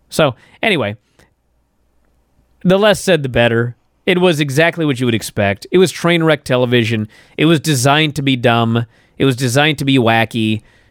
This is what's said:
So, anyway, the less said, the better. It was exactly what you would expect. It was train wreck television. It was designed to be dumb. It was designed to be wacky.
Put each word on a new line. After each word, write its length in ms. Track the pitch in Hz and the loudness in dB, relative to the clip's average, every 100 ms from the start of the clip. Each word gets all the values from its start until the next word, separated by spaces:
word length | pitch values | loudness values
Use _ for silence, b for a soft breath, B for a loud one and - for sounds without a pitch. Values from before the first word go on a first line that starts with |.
| _ | _
So, 260 | - 147 b b b | -2 -2 b b b
anyway, 320 | 233 165 104 104 b b b _ _ _ _ _ _ _ _ _ _ _ _ _ | -4 -2 -4 -8 b b b _ _ _ _ _ _ _ _ _ _ _ _ _
the 160 | 180 190 | -2 2
less 220 | 208 190 | 2 0
said, 220 | - 165 | 0 -2
the 60 | 135 | 0
better. 460 | 120 120 117 120 - _ _ - | 0 2 0 -2 -8 _ _ -2
It 140 | 180 | 2
was 200 | 180 151 | 2 2
exactly 460 | 151 131 165 165 151 | -2 0 0 0 -2
what 160 | 123 | -2
you 40 | 127 | -2
would 80 | |
expect. 540 | 110 - - 101 98 - | -2 -4 -2 -2 -2 -2
It 100 | 180 | 0
was 120 | 180 | 0
train 320 | - 170 170 | 0 -2 0
wreck 220 | 160 151 - | 0 -2 -2
television. 640 | 127 123 123 113 113 107 b b - | -2 2 0 0 -2 -6 b b -2
It 60 | |
was 160 | 151 160 | 0 0
designed 560 | 160 135 135 147 156 139 | 0 0 2 2 0 -2
to 60 | |
be 160 | 139 127 | -2 0
dumb. 480 | 120 117 117 117 117 b b - | 2 2 0 -2 -4 b b -4
It 80 | 135 | -2
was 100 | 123 | 0
designed 440 | 131 127 151 147 | -2 0 0 0
to 60 | 139 | 0
be 120 | 135 | 2
wacky. 640 | 113 113 113 117 110 107 b b b | 2 2 0 -2 -2 -4 b b b